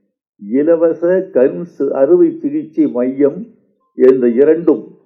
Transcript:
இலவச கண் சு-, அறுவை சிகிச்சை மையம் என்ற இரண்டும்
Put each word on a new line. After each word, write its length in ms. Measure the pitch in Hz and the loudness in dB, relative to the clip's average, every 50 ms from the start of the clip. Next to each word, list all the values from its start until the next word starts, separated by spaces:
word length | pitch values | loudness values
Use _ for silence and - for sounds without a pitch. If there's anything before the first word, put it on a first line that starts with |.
| _ _ _ _ _ _ _ _ 101 101 | _ _ _ _ _ _ _ _ -8 -4
இலவச 760 | 120 139 147 165 165 160 170 165 156 - 170 175 185 185 - - | -2 -2 0 0 0 0 0 -2 -2 -2 -2 -2 -2 -2 -4 -2
கண் 340 | - 123 127 147 170 175 175 175 - - | 0 0 0 0 -2 -6 -12 -12 -8 -6
சு-, 120 | 139 - | -6 -4
அறுவை 480 | - 135 139 147 180 180 170 156 - - | -2 0 2 2 4 4 2 2 0 -4
சிகிச்சை 440 | - 139 147 156 151 - - 165 147 | -8 -6 -6 -8 -8 -6 -4 -2 -2
மையம் 600 | 123 117 120 127 131 139 139 143 135 165 185 233 - _ _ _ _ _ _ _ _ _ | -2 -2 -4 -4 -4 -2 0 0 0 -2 -4 -12 -16 _ _ _ _ _ _ _ _ _
என்ற 340 | - 127 131 131 127 120 120 | 2 4 4 4 4 2 0
இரண்டும் 720 | 113 127 143 156 160 165 - 160 127 107 - - - _ _ | 2 2 2 2 2 2 0 0 0 0 -4 -12 -20 _ _